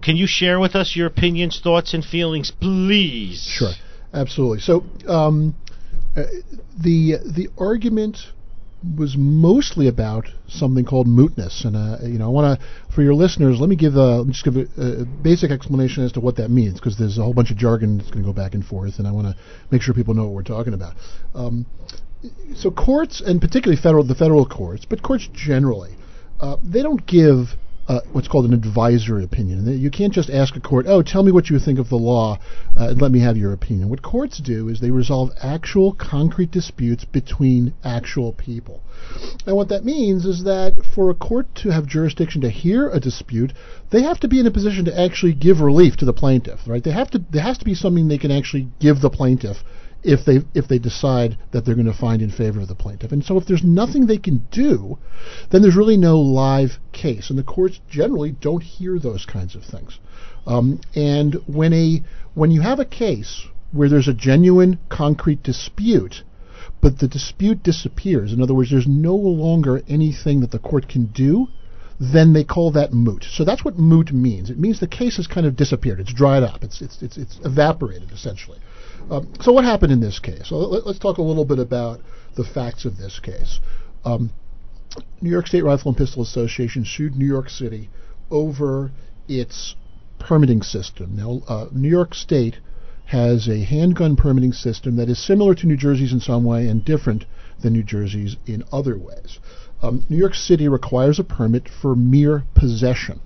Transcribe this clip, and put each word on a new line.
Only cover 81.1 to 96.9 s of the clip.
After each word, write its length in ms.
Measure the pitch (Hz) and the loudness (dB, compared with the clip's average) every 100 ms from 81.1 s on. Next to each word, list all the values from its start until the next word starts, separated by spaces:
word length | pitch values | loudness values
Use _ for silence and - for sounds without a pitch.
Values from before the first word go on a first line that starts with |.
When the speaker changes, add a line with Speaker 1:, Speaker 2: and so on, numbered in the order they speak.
| 190 | -2
Speaker 2:
a 20 | |
little 240 | 160 160 143 | -2 0 0
bit 140 | 135 | -2
about 400 | 123 123 117 113 - - - - | -2 -4 -6 -10 -14 -16 -14 -8
the 80 | |
facts 420 | 123 - 120 - 127 | -8 -6 -8 -8 -8
of 120 | 107 | -8
this 220 | 98 - | -12 -12
case. 400 | - - - - - - - - | -12 -2 0 0 0 -2 -6 -10
Um, 280 | - 120 117 - - - - - - - - - | -6 -4 -4 -8 -12 -14 -14 -16 -16 -16 -16 -8
New 80 | 170 | -2
York 160 | 175 170 | -2 0
State 180 | 180 | 0
Rifle 260 | 156 139 139 | 2 0 0
and 80 | 123 | -2
Pistol 260 | 135 - | -2 -2
Association 600 | 113 - 117 - 120 135 | -6 -4 -6 -4 -6 -4
sued 320 | 110 - 151 135 | -8 -6 -6 -2
New 120 | 139 | -2
York 220 | 135 131 | -2 -6
City 380 | - 120 110 110 - - - - | -10 -10 -10 -12 -14 -14 -12 -4
over 600 | 147 156 139 143 135 139 135 - - - | -2 -2 -4 -4 -4 -6 -10 -14 -16 -8
its 480 | 131 120 - - - - - - - | -6 -6 -10 -12 -12 -14 -18 -18 -16
permitting 460 | - 160 139 113 | 0 4 6 4
system. 520 | 101 107 92 - 90 101 | 0 -8 -10 -12 -10 -8
Now, 280 | 107 123 - | -6 -8 -8
uh, 200 | 113 110 | -10 -8
New 160 | 127 139 | -2 2
York 260 | 175 175 - | 2 0 -4
State 420 | - 151 117 - - - - - - | -2 0 0 -4 -12 -12 -10 -14 -6
has 420 | 127 120 120 113 | 0 2 2 0
a 160 | 107 | -2
handgun 520 | 101 147 170 175 165 139 | -2 2 2 2 2 2
permitting 380 | 147 131 127 | 4 4 2
system 420 | 120 123 113 135 120 | -2 -6 -6 -4 -2
that 120 | 120 | -2
is 160 | 120 | -4
similar 300 | - 196 202 | 0 2 4
to 140 | 180 175 | 4 2
New 100 | 147 | 0
Jersey's 340 | 143 135 131 | 2 0 0
in 80 | 127 | -2
some 240 | - 120 | 0 0
way 240 | 120 117 117 | 0 0 0
and 160 | 110 | 0
different 420 | 101 | 0